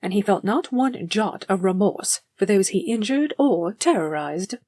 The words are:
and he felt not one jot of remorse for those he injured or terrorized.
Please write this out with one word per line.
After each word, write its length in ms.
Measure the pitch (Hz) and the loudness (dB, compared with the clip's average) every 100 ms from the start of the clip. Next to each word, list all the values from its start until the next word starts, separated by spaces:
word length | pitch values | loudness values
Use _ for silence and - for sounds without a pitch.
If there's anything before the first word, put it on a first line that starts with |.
and 120 | - | 0
he 100 | 190 | 0
felt 220 | 202 185 | 2 0
not 280 | 190 240 370 | 2 -2 0
one 340 | 247 262 247 170 | 0 0 -2 -4
jot 360 | 208 214 - - | -2 -2 -4 -4
of 160 | 190 | 0
remorse 560 | 185 185 196 - - - _ _ | 2 2 2 0 -4 -6 _ _
for 100 | 190 | 2
those 220 | 202 190 | 2 2
he 220 | 190 - | 0 -2
injured 440 | 226 214 269 302 - | -2 0 0 0 2
or 360 | 285 175 170 | 2 2 0
terrorized. 840 | 226 330 285 156 151 147 151 190 240 | -2 0 2 0 -2 -4 -6 -6 -10